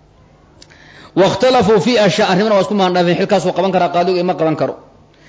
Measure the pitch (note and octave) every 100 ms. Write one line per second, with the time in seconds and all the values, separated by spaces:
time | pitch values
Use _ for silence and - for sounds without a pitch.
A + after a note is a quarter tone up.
0 | _ _ _ _ _ - - - - -
1 | - E3 F#3+ - B3+ B3+ F#3+ G#3 A3+ A3+
2 | G3+ - F#3+ F3+ G#3+ G3+ F#3+ G3+ F#3 F3+
3 | F3 F3+ G3 G3 F3+ E3 F#3+ F3+ F3 F3
4 | F3+ F3+ F3+ E3 D#3+ D3+ C3+ - - -
5 | _ _